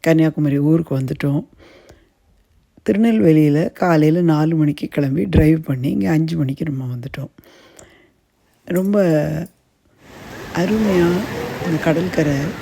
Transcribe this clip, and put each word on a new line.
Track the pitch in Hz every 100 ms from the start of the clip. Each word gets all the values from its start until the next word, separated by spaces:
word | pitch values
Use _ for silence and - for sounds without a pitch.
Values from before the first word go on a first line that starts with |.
கன்னியாகுமரி | - 160 160 156 151 139
ஊருக்கு | 147 165 165 135
வந்துட்டோம். | 131 143 143 143 262 _ - - - - _ _ _ _ _ _ _ - -
திருநெல்வேலியில | 202 233 220 190 156 151 147 170
காலையில | - 180 160 151 165
நாலு | 170 151 156 165
மணிக்கு | 147 143 -
கிளம்பி | - 143 139
டிரைவ் | 196 165 156 160
பண்ணி | 160 135 123
இங்க | 196 196
அஞ்சு | 160 160 165
மணிக்கு | 135 139
நம்ம | 165 135 127
வந்துட்டோம். | 123 127 - 131 - _ - - - - _ _ _ _ _ _ _
ரொம்ப | - 175 190 208 180 156 147 151 185 _ _ _ _ _ - - - - -
அருமையா | - 185 220 214 185 170 180 240 - - -
அந்த | 180 156
கடற்கரை | 170 156 180 165 151 139 151 -